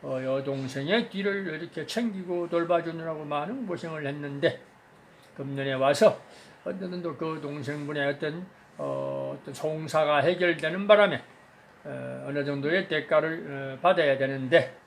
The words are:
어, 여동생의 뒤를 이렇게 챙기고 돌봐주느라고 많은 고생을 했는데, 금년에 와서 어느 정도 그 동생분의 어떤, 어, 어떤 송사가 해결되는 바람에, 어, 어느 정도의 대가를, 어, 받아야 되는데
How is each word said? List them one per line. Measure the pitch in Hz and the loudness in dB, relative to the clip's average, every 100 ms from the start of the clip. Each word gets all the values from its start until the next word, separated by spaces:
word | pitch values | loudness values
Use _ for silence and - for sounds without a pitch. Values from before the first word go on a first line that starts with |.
어, | 147 131 | -6 -4
여동생의 | 131 135 139 139 131 135 143 220 233 | -2 -2 -2 -4 -4 -6 0 0 0
뒤를 | 190 202 196 190 156 | -2 -2 -2 -4 -8
이렇게 | 170 - 151 | -8 -8 -6
챙기고 | - 233 190 180 175 170 | -4 -4 -4 -4 -4 0
돌봐주느라고 | 170 165 170 165 165 160 156 151 | 0 2 2 0 -6 -6 -6 -4
많은 | 147 156 262 214 | -4 -4 -6 -6
고생을 | 170 165 156 143 | -6 -6 -6 -6
했는데, | 147 143 143 160 - - - - - - - - - | -6 -6 0 0 0 -14 -20 -20 -20 -20 -20 -20 -12
금년에 | 139 139 135 | -8 -4 -2
와서 | 131 135 143 220 - - - - - | 2 4 8 6 6 -10 -20 -20 -12
어느 | - 190 | -8 -6
정도 | 185 180 170 139 | -6 -6 -6 -6
그 | 160 156 | -6 -6
동생분의 | 147 147 135 147 143 147 139 | -6 -8 -6 -6 -6 -2 0
어떤, | 143 151 160 185 - - - | 0 -4 -6 -12 -18 -20 -10
어, | 143 135 135 139 67 139 | -6 -4 -4 -4 -6 -8
어떤 | 143 139 | -12 -6
송사가 | 156 156 156 156 147 147 | -4 -4 0 2 4 4
해결되는 | 143 180 180 165 160 175 202 | 4 4 2 2 -2 -2 6
바람에, | 208 202 143 - - - - - - | 8 8 2 -8 -20 -20 -20 -20 -18
어, | 147 135 127 131 135 | -12 -10 -8 -10 -6
어느 | 143 143 | -4 -2
정도의 | 143 143 180 - | -2 0 0 0
대가를, | 156 - 156 156 165 151 | -4 4 2 2 -4 -8
어, | 139 135 135 | -8 -8 0
받아야 | 170 143 151 135 | 4 4 4 4
되는데 | 135 135 131 165 127 - | 2 -2 4 4 4 -8